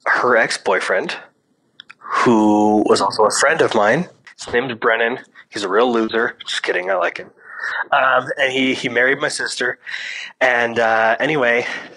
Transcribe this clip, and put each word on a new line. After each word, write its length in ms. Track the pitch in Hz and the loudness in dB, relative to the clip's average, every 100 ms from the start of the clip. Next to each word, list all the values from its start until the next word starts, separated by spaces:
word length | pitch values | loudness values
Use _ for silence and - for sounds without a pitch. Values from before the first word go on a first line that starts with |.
| 120 | -4
her 300 | - 123 117 | -2 2 2
ex-boyfriend, 800 | 123 - - 92 - 95 165 - - _ _ _ _ _ - - | 2 -2 -2 -2 0 -2 -2 -10 -14 _ _ _ _ _ -20 -20
who 880 | - - 123 113 107 107 107 107 - | -6 0 2 4 4 4 4 2 2
was 140 | 104 | 2
also 240 | 98 - | 0 2
a 60 | 104 | 2
friend 300 | - 143 160 | 2 0 2
of 140 | 127 | 2
mine. 340 | 113 104 143 180 - - - | 2 2 2 -2 -12 -20 -18
His 100 | - | -4
name's 220 | - 131 | -2 -2
Brennan. 440 | 113 120 113 117 127 - - - | -2 0 2 0 -2 -10 -20 -14
He's 120 | 110 | -8
a 40 | 98 | 0
real 240 | 101 127 | 2 4
loser. 440 | 113 110 113 120 - - | 2 0 0 -2 -6 -8
Just 160 | - | -6
kidding. 280 | - - 180 | -2 -4 -2
I 40 | |
like 240 | 95 170 - | -2 -2 -4
him. 120 | - _ - - - - - | -16 _ -20 -12 -8 -8 -2
Um, 380 | 143 131 127 127 - | 0 2 2 0 -2
and 140 | 135 | 0
he, 220 | 131 131 | 0 0
he 140 | 123 131 | -2 -2
married 300 | 120 127 143 | 0 2 0
my 100 | 147 | -2
sister. 500 | - 120 - 123 - - - - - - - | -4 -6 -4 -4 -6 -12 -12 -10 -12 -14 -2
And, 380 | 127 120 117 117 | 0 2 0 0
uh, 380 | 113 113 110 117 | 2 2 2 0
anyway, 480 | 135 151 120 120 - - - | 0 0 2 0 -2 -10 -14